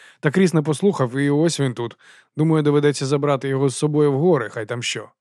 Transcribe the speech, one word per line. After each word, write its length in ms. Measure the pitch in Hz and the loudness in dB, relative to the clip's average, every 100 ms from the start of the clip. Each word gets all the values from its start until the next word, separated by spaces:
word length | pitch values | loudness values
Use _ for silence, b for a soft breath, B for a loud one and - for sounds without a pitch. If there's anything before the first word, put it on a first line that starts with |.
| B B | B B
Та 100 | 151 | 0
Кріс 240 | 185 190 | 2 2
не 80 | 160 | 2
послухав, 540 | 151 147 202 156 127 131 | 0 0 0 0 -2 0
і 140 | 143 | 0
ось 300 | 147 170 151 | 2 0 0
він 140 | 135 | -4
тут. 220 | 120 117 - B B B - | -4 -10 -12 B B B -2
Думаю, 260 | 160 156 | 0 2
доведеться 440 | 147 147 147 139 135 | 4 4 2 0 -2
забрати 420 | 147 143 135 135 | -2 0 -2 -2
його 200 | 135 139 | -2 -2
з 80 | - | -2
собою 360 | 151 147 147 | -2 2 2
в 60 | 135 | 2
гори, 300 | 175 147 107 | 2 2 -2
хай 180 | 120 110 | -8 -8
там 160 | 120 | -6
що». 260 | 117 117 104 _ | -6 -8 -12 _